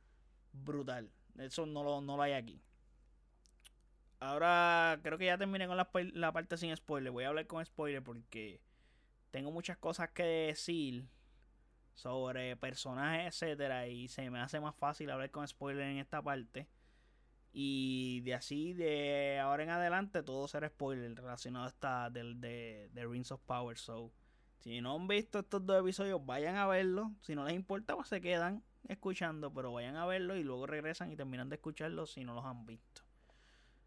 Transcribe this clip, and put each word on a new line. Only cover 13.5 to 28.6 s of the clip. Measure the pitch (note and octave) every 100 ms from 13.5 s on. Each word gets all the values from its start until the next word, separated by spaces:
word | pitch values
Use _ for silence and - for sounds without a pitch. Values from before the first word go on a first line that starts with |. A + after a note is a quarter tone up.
| D3 C#3 B2+ B2
y | A#2+ B2+
se | - C3
me | B2
hace | B2+ D#3
más | D3+ -
fácil | D3 D3 D3
hablar | C3 C3+
con | D3 C#3+
spoiler | - C#3 C#3
en | C#3 C#3
esta | C#3 D3+
parte. | C#3+ C#3 A2+ C3+ C#3+ _ - - - _ - _ _
Y | - C#3 C3+ C3 B2+ B2+ B2
de | B2
así, | B2 - C#3+ E3
de | F3+ E3 D3 C#3+ C#3+ C#3 C#3
ahora | C#3 C#3+
en | D#3+
adelante, | F3 F3 F3+ G3+ F3
todo | D3+ C3+ C#3
será | D3 D3+
spoiler | - C#3 C3 A#2+ A#2
relacionado | B2+ A#2+ B2 B2 B2+
a |
esta | - C#3 B2 A#2+
del, | A#2+ A#2+ A#2+
de, | A#2+ A#2+ A#2 G#2+ G2+
de | A#2 A#2+
Rings | B2 B2
of | -
Power. | - B2 A#2+ A#2
So, | - A2+ A#2 - - _ - _
si | A#2 A#2+
no | B2 D#3
han | F#3
visto | G#3 A3 G#3
estos | F#3+ G3+ F#3+
dos | F#3+
episodios, | F#3 F#3+ G3 F3+ C3+
vayan | C3 D#3 G3
a | G3
verlos. | F#3+ F#3+ F#3 A3 G#3
Si | - D3
no | C#3
les |
importa, | F3 F#3 G3 A3 -
pues | F#4
se | G3
quedan | F3 F3 F3 G#3